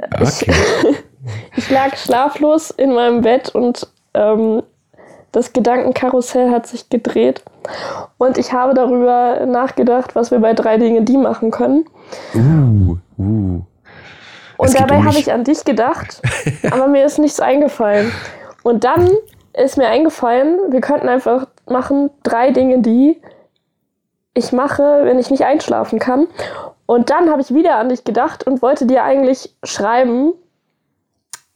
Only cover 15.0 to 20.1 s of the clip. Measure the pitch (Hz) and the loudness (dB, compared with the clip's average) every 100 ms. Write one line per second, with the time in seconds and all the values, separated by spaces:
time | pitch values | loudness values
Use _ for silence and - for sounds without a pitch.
15 | 302 302 277 - 240 302 - 220 233 330 | 2 0 0 -2 -2 -2 -2 -2 -2 -4
16 | - - 120 - - 147 - 247 269 285 | -10 -8 -8 -6 -6 -6 -4 -2 0 2
17 | 277 285 302 - 226 269 294 - 214 208 | 2 2 0 0 0 2 0 0 0 0
18 | 214 - - - - - - 233 240 330 | 0 -6 -14 -18 -20 -6 -2 0 2 2
19 | 359 403 440 _ _ - 269 277 240 233 | 2 2 -2 _ _ -2 0 2 2 2
20 | 320 | 0